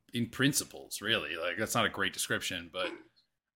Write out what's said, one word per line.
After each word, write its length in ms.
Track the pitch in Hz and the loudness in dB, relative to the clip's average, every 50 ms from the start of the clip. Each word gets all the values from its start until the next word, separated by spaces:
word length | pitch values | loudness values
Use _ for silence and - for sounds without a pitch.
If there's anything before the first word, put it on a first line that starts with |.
| _ - - | _ -6 -4
in 140 | 117 117 117 | -2 -2 -2
principles, 760 | - - 131 143 - - 87 - - 71 67 - - - | 0 2 4 4 4 2 0 -2 -6 -14 -12 -10 -8 -4
really. 340 | 98 110 113 95 76 73 82 | 0 2 2 2 2 0 -4
Like, 220 | 82 85 87 85 101 | -2 -2 -2 0 0
that's 160 | 110 - - | 0 2 4
not 100 | 120 104 | 4 4
a 60 | 90 | 4
great 220 | - 104 95 90 | 2 2 0 0
description, 580 | - - - - 113 104 - - 95 87 87 85 | 0 -2 -2 0 0 -2 -2 -2 -4 -6 -8 -6
but 140 | - 92 92 | -4 -4 -2
i-, 60 | 85 - - - _ _ _ _ _ _ _ _ _ _ | -2 -4 -8 -14 _ _ _ _ _ _ _ _ _ _